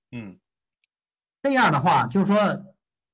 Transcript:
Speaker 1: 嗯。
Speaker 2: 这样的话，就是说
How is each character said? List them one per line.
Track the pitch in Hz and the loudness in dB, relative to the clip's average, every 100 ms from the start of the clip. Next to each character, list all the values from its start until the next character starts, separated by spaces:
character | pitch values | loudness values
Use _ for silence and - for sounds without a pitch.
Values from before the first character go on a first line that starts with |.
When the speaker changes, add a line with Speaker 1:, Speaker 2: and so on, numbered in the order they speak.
| _ | _
Speaker 1:
嗯。 | 120 104 92 _ _ _ _ _ _ _ _ _ _ | -16 -16 -20 _ _ _ _ _ _ _ _ _ _
Speaker 2:
这 | 277 | -2
样 | 262 190 | 0 2
的 | 143 | 2
话， | 175 139 117 | 2 0 0
就 | 190 | 0
是 | 190 | 2
说 | 208 196 143 - _ _ _ _ | 2 0 -2 -10 _ _ _ _